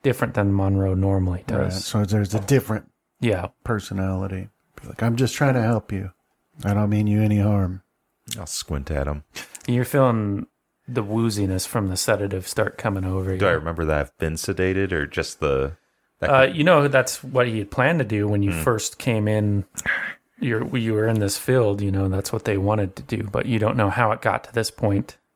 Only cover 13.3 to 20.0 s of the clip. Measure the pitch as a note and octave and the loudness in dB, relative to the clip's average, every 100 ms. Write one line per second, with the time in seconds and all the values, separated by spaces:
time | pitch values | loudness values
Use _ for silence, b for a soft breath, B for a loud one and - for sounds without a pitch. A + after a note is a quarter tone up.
13.3 | F#2 G2 D#2+ D#2+ E2 D#2 D2 D2 - D#2+ | 0 2 2 0 -2 0 0 -2 -4 -4
14.3 | D#2+ - F#2 F#2 F#2+ F#2+ E2 C#2+ F2 D2+ | -4 -4 0 0 2 0 -2 -2 -4 -6
15.3 | - D2 C2+ C#2 F2 _ _ _ _ - | -4 0 0 -2 -6 _ _ _ _ 2
16.3 | C3 C3+ E3+ E3 D#3 C#3+ C3+ B2+ - - | 4 4 4 4 6 6 2 2 -4 -2
17.3 | B2+ B2 A2 G2+ - C3+ E3+ G#2+ G#2+ G#2 | 0 2 0 -4 0 2 2 0 0 2
18.3 | G#2 G2 E2 B2+ A2 - - B2+ A2 G#2+ | 2 0 0 0 0 -4 -4 -2 0 2
19.3 | G#2+ G#2 G2+ - - B B | 2 2 0 -2 -8 B B